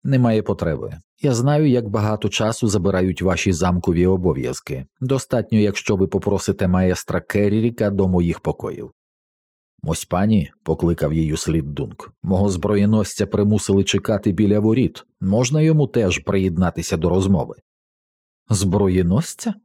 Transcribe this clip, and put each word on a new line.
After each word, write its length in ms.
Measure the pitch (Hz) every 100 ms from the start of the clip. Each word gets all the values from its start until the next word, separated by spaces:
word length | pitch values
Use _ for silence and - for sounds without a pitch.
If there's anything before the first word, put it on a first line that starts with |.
«Немає 400 | 135 135 120 110
потреби. 540 | 101 95 82 69 55 82 _ _
Я 120 | 147
знаю, 360 | 117 131 147 156
як 200 | 123 110
багато 400 | 107 107 107 104
часу 380 | - 110 - 113
забирають 540 | 98 92 92 92 73
ваші 320 | 92 87 101
замкові 520 | 82 90 90 - 85 92
обов'язки. 800 | 95 90 67 62 - - 65 67 _
Достатньо, 580 | 131 135 - 123 - 107
якщо 360 | 104 98 - 98
ви 120 | 95
попросите 600 | 98 101 98 - 92 92
маестра 540 | 90 92 90 - 87
Керріка 680 | - 101 101 107 117 117 104
до 180 | 98 95
моїх 320 | 90 87 -
покоїв». 520 | - - - - - _ _ _ _ _ _ _ _ _
«Мось 220 | 78 80 -
пані», 460 | 90 104 107 73 _
покликав 500 | - 80 85 85 76
її 240 | 80 78 76
слід 360 | - 80 71
Дунк, 380 | 71 107 - - _
«мого 260 | 87 95 101
зброєносця 800 | 87 98 101 104 110 - - 98
примусили 560 | 104 104 107 - 98
чекати 480 | 95 98 - 104 104
біля 280 | 87 104 104
воріт. 460 | 110 117 98 - - _
Можна 400 | 95 107 127 151
йому 260 | 160 156 139
теж 320 | 120 98 85
приєднатися 800 | - 98 95 82 90 85 80 87
до 120 | 85
розмови?» 460 | 90 95 90 55 - _ _ _ _ _ _ _ _ _
«Зброєносця?» 1040 | 101 95 101 98 92 85 104 170 - 233 202